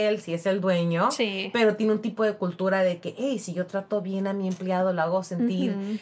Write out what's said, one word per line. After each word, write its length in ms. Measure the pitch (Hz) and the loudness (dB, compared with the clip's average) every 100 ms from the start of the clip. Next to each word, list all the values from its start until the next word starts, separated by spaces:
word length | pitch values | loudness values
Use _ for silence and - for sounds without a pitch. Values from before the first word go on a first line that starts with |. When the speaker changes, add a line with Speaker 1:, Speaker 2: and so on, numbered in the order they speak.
| 214 | 2
Speaker 1:
él 120 | 214 | 0
si 120 | - | -2
es 140 | 170 196 | -2 0
el 140 | 190 | 0
dueño, 500 | 185 175 170 165 226 | 2 2 2 2 2
Speaker 2:
Sí. 400 | 294 214 190 196 | 2 -2 -2 -2
Speaker 1:
pero 220 | 233 220 | 2 4
tiene 180 | 208 214 | 4 2
un 80 | 214 | 2
tipo 220 | 220 - | 0 0
de 120 | 214 | 0
cultura 480 | 208 180 170 190 190 | 0 -4 -2 0 4
de 160 | 185 175 | 2 0
que, 160 | 170 - | -6 -4
"Hey, 220 | 269 226 | -2 -2
si 120 | - | -4
yo 140 | 170 180 | -6 -4
trato 340 | 196 196 208 | -4 -2 -4
bien 280 | 185 190 196 | -2 -2 -2
a 40 | |
mi 140 | 196 190 | -2 -4
empleado, 460 | 185 185 185 185 | -4 -2 0 2
lo 100 | 175 | 2
hago 220 | 160 185 | 0 0
sentir, 480 | 185 175 240 185 190 | -2 -2 0 0 0
Speaker 2:
Ujú. 260 | 196 196 214 | -2 -4 -6